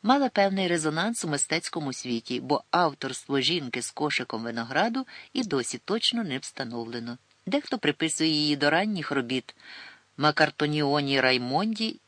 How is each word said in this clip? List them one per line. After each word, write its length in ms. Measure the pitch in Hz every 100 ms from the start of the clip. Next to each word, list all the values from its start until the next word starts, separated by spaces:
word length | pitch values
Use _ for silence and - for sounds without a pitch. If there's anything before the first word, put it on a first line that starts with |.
мала 260 | 233 277 269
певний 400 | - 196 196 185
резонанс 560 | 170 156 156 202 233
у 40 | 175
мистецькому 640 | 143 - 160 - 165 143
світі, 480 | 127 127 117 - 123
бо 240 | 127 143 -
авторство 680 | 170 165 135 135 127 - 139
жінки 420 | 131 175 131 123
з 80 | 120
кошиком 520 | - 147 - 127 110
винограду 640 | 117 117 117 139 214 269 262 - -
і 100 | -
досі 360 | 220 143 120 123
точно 460 | - 220 - 233
не 140 | 196 135
встановлено. 800 | - - 123 117 117 120 117 120 _ _ -
Дехто 320 | 277 - 247
приписує 520 | 160 - 160 - 160
її 260 | 151 151 143
до 140 | 147
ранніх 400 | 165 214 196 147
робіт 440 | 139 120 131 - - - - - - _ -
Макартоніоні 1000 | 151 147 151 - 147 151 143 147 139 139
Раймонді 800 | 127 127 123 147 220 214 220 -